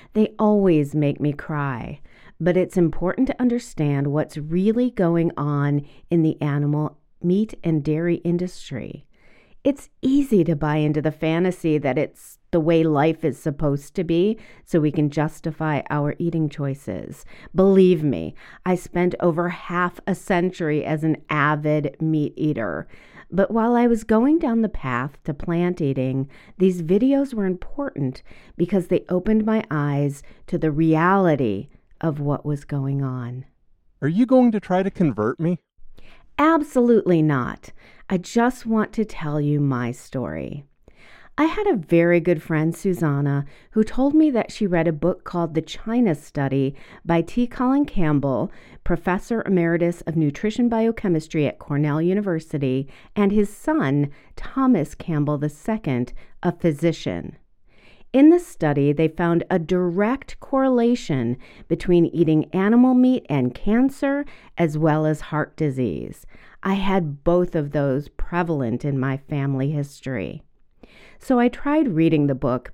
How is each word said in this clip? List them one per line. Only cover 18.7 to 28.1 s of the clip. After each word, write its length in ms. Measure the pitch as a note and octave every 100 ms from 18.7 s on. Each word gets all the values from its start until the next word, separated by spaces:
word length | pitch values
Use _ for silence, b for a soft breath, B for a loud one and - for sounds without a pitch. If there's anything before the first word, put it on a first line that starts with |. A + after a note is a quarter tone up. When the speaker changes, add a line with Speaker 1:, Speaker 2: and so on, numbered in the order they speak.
| F3+
Speaker 1:
spent 380 | - F3 F3+ -
over 280 | F3 D#3+ F3
half 500 | E3+ - F3 F3+ - -
a 80 |
century 680 | F3+ - F3+ F3+ - D#3+ D3+
as 180 | - D3+
an 140 | D#3+ D3+ -
avid 680 | D3+ C#3+ D3+ D3+ D3+ C#3+ -
meat 320 | D#3+ D#3 D3 -
eater. 500 | D3+ D3 G#2 D2+ - B B B B
But 200 | F3 G3
while 240 | A3+ A3+
I 140 | A#3+ A#3+
was 160 | A3+
going 340 | - A3 C4 D#4+
down 220 | D#4 A3+
the 80 | A3
path 520 | - C3 A#2+ C#3 -
to 100 | -
plant 460 | C#3+ - E3+ F3 F3+
eating, 480 | D3 C3+ B2+ C3+ C#3 b b b
these 240 | F#3 F3+
videos 520 | D#3+ G3 C4 C#4 C#4
were 120 | A3 F#3+
important 760 | F#3 - - C#4+ - C3+